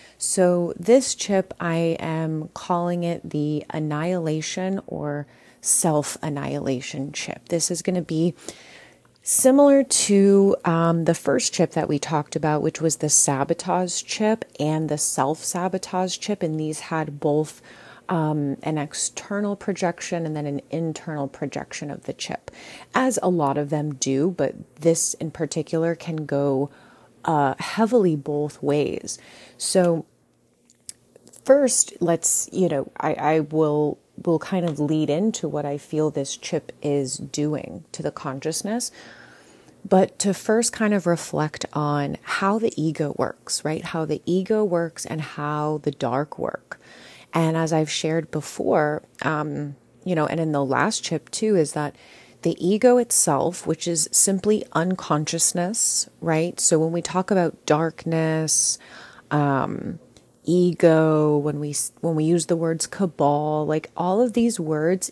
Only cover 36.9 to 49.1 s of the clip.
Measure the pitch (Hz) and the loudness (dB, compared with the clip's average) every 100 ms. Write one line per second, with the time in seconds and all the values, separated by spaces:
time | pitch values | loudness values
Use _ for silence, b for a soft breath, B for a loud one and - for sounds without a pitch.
36.9 | 143 135 135 139 - 151 151 - - 156 | 0 -2 -6 -8 -4 -2 -2 -6 -12 -14
37.9 | - 151 - 151 135 156 160 202 226 247 | -8 -8 -6 -8 -6 -4 -4 -4 -4 -6
38.9 | B B B B B B B B B - | B B B B B B B B B 2
39.9 | 190 233 - 202 180 - 220 233 - 214 | 4 4 2 -2 -2 2 2 2 0 0
40.9 | 208 175 170 - 156 151 - - - 147 | 2 2 0 0 -2 -2 -4 -8 -4 0
41.9 | 147 143 151 - - 196 214 226 - 156 | 0 -2 -6 -6 -2 0 2 0 0 -2
42.9 | 151 147 - 123 - - - 147 156 170 | 0 -2 -2 -4 -4 -8 -4 -4 -4 -4
43.9 | 165 156 151 - 180 185 220 214 170 170 | -4 -4 -4 0 -2 2 2 2 2 -2
44.9 | - - 160 143 - 147 151 151 151 147 | -6 -8 -6 -8 -6 -4 -2 -2 -2 -4
45.9 | 139 131 127 151 - - - - - B | -2 -2 -2 -4 -6 -6 -8 -12 -20 B
46.9 | B B B B 165 160 160 160 160 156 | B B B B 0 0 0 0 0 0
47.9 | - 160 165 156 156 - - - 180 151 | -2 -2 -2 -2 -6 -8 -6 0 2 2
48.9 | 151 - | -2 -8